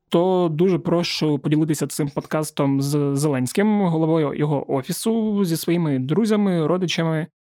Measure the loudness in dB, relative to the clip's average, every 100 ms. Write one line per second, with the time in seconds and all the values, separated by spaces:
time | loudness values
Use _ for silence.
0 | _ 2 2 2 0 2 0 0 0 -2
1 | -2 -2 -2 0 0 0 0 -2 -4 -4
2 | -6 -6 -6 -4 -4 -2 0 0 0 0
3 | 0 0 0 0 -2 0 2 2 2 2
4 | 2 2 0 -2 -2 -2 -2 -4 -2 -4
5 | -2 0 0 0 0 0 0 0 2 0
6 | 0 0 2 2 2 2 2 0 0 0
7 | 0 -2 -4 _